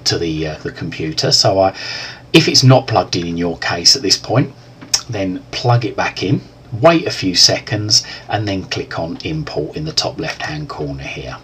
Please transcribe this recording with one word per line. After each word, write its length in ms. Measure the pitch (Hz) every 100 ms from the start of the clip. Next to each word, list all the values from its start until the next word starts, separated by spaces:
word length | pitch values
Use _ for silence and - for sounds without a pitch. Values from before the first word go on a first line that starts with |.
to 140 | - 98
the, 300 | 82 78 78
uh, 80 | 76
the 80 | 85
computer, 600 | - 85 - 80 80 -
so 280 | 147 - 95
I, 140 | 95 - - - - - -
if 160 | 165 160
it's 160 | 143
not 240 | 127 127 120
plugged 280 | 101 90 92
in 120 | 85
in 100 | 85
your 200 | 87 80
case 380 | - 85 85 -
at 60 |
this 160 | 95 -
point, 360 | - 117 - - - - - - -
then 340 | 107 95 90 -
plug 340 | - 120 120 107
it 100 | -
back 260 | - -
in, 200 | 90 - - - -
wait 360 | 107 131 170 392
a 40 |
few 220 | - 95
seconds, 680 | 90 - - - 104 104 - - - -
and 180 | 104 107
then 160 | 95
click 360 | 90 - 87 -
on 180 | 82 85
import 520 | - 80 151 - 76 -
in 100 | 110
the 60 |
top 280 | - - -
left 240 | - -
hand 260 | 151 156 151
corner 340 | - 147 139
here. 340 | 135 - 131 -